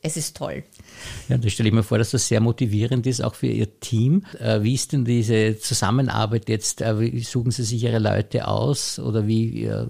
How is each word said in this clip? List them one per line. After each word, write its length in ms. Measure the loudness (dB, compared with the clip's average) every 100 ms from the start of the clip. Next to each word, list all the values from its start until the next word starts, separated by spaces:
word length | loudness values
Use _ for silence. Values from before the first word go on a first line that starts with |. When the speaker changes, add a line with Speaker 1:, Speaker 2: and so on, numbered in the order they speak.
Speaker 1:
es 140 | -6 -6
ist 200 | -6 -8
toll. 260 | -8 -8 -12 -20 -20 -16 -14 -10 -2
Speaker 2:
Ja, 100 | 0
da 120 | 0
stelle 200 | 2 2
ich 60 | 2
mir 80 |
vor, 140 | 2 0
dass 120 | 2
das 160 | 0 0
sehr 120 | 2
motivierend 680 | 2 0 0 0 0 0 0
ist, 160 | -2
auch 140 | -4 -2
für 120 | -2
Ihr 320 | 0 -2 -6
Team. 460 | -4 2 4 2 0 -6
Äh, 240 | -2 0
wie 100 | 2
ist 200 | 0 -2
denn 120 | 0 2
diese 540 | 2 4 4 2 0
Zusammenarbeit 880 | -4 0 2 2 2 0 0 0 0
jetzt? 320 | -2 -2 -2
Äh, 180 | -2 0
wie 200 | 0 -2
suchen 300 | -4 -2 0
Sie 120 | 0
sich 200 | -2 0
Ihre 160 | 0 2
Leute 480 | 2 2 0 -2 0
aus 500 | 0 0 0 -4 -4
oder 280 | -2 0 2
wie, 380 | 2 0 -2 -4
äh, 220 | -2 -4